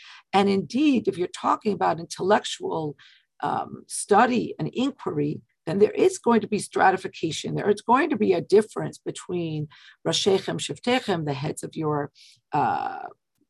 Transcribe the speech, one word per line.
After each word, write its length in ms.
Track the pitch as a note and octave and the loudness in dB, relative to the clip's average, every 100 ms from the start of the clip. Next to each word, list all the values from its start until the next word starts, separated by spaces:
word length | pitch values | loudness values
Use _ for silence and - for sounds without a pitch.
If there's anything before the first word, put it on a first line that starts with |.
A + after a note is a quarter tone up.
| - - _ | -20 -20 _
And 160 | F#3+ G3+ | 2 2
indeed, 600 | G3 D#3+ B3 D4+ B3+ - | 2 0 2 4 4 0
if 80 | E3 | -2
you're 100 | F3+ | -6
talking 440 | - A3 - G#3+ | -2 -2 0 -2
about 260 | F3+ F#3 E3 | 0 0 -2
intellectual, 1000 | E3+ - F#3 A3+ - - F#3+ E3+ D3+ C#3+ - _ _ _ | -8 -6 2 2 0 -6 -4 -4 -4 -8 -20 _ _ _
um, 440 | D3 A#2 - - - | -4 -4 -6 -12 -12
study 680 | - - G3+ B3 A#3+ D#3+ - | -10 4 4 6 2 -2 -6
and 100 | D3+ | -6
inquiry, 720 | - C4 - F#3 D3+ D3 - - _ - | -2 -4 -4 -6 -2 -2 -4 -12 _ -6
then 120 | G3 | 4
there 140 | G#3 | 4
is 260 | - F#4 F#4+ | 6 2 2
going 220 | A#3 A3+ | 2 2
to 80 | G3+ | 2
be 100 | G3+ | -4
stratification. 960 | - F#3 F3+ F#3 - - E3 D3+ E3 | -2 4 4 4 -6 -6 -6 -4 -6
There 140 | D3+ G3 | -2 0
is 140 | G#3 | 0
going 280 | - B3+ E4 | 2 2 2
to 60 | A3 | 0
be 160 | G#3 | 2
a 80 | F3 | 2
difference 580 | - G4+ G#4+ - D#3 - | 4 4 4 -6 -8 -8
between 720 | - - - F3+ E3 D3+ D3+ - - _ D#3+ | -10 -10 -8 -6 -4 -6 -8 -12 -20 _ -4
Rashechem, 520 | E3 G3+ F#3+ F#3+ E3+ | 0 2 2 0 -6
Shiftechem, 680 | - D3 - B3+ A#3 E3+ D3 | -6 -6 0 0 0 -2 -2
the 80 | |
heads 280 | C3+ D3+ - | -4 -6 -6
of 140 | D#3+ D#3+ | -10 -6
your, 340 | D#3 D3 D3 _ - _ _ | -2 -2 -4 _ -20 _ _
uh, 480 | D3 B2 D#2 - D2 - - _ _ | 0 0 0 -4 -8 -14 -18 _ _